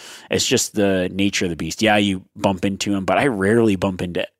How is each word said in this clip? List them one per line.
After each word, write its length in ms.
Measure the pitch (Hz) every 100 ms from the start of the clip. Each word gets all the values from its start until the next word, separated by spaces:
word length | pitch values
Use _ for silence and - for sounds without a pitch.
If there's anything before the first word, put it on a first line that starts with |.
| - - -
It's 160 | - -
just 260 | 123 -
the 360 | 104 101 95 92
nature 340 | 92 101 - 95
of 40 |
the 80 | 78
beast. 240 | 80 -
Yeah, 160 | 107 104
you 260 | 101 95 - -
bump 300 | 101 95 101
into 300 | 98 104 101
'em, 100 | 92
but 120 | 92
I 100 | 139
rarely 480 | 104 98 117 113 95
bump 260 | 98 92
into 240 | 90 87 87